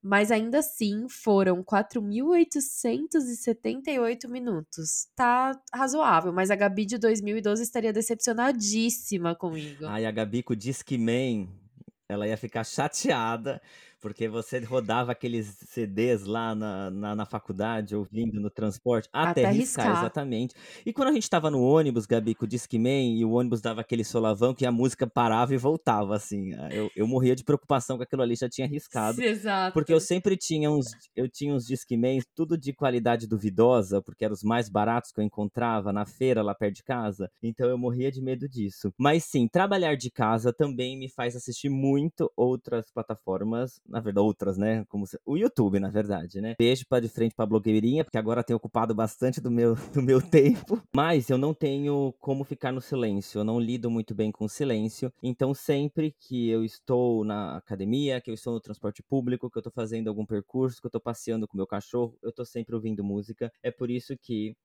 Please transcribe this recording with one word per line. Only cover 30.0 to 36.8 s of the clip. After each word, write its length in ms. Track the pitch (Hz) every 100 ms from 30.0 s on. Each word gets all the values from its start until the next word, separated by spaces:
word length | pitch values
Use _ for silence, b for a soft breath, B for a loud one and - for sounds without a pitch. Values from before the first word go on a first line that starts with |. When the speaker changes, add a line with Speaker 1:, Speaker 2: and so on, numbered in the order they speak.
Speaker 2:
sempre 360 | 160 180 202 190
tinha 340 | - 160 151
uns, 160 | 151 123 - _
eu 140 | - 131
tinha 260 | - 143
uns 120 | 143 117
Discmans, 580 | 131 - 120 123 135 120
tudo 220 | - 160 165
de 160 | 135
qualidade 540 | 135 139 123 117 117 113
duvidosa, 760 | 110 104 92 117 127 95 98
porque 220 | - -
eram 100 | 110
os 80 | 104
mais 260 | 107 117 110
baratos 440 | 101 107 120 -
que 80 | -
eu 40 |
encontrava 680 | 107 - 104 - 117 113 98
na 120 | 101 104
feira, 360 | - 131 117
lá 120 | 101
perto 220 | 101 107
de 60 | 98